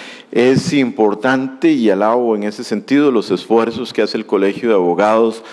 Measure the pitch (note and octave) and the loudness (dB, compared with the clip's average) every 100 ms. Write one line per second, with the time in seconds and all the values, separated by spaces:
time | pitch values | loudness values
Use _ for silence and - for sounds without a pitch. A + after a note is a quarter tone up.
0 | - - - - B2 C3+ - D3 B2+ G#2 | -20 -20 -6 0 2 2 0 -2 -2 0
1 | G#2+ G2+ C3 C3 C3 - E3+ D3 A2 F#2+ | 0 0 0 0 -2 -2 0 2 2 2
2 | G#2 A#2+ A#2+ G#2+ G#2 G#2 B2 G#2+ G#2 C#3 | 2 2 0 -2 -4 -8 -6 -8 -2 2
3 | D3 A#2+ G2 F2+ - A2+ A2+ A#2 A#2+ - | 2 2 0 -4 2 2 2 -4 -6 -2
4 | G#2+ A#2 G#2+ G2+ G2 G2+ A#2+ G#2 F2+ E2+ | -2 -2 -2 0 0 0 0 2 2 2
5 | G#2 A2 A2+ A2+ - | 2 4 2 -2 -14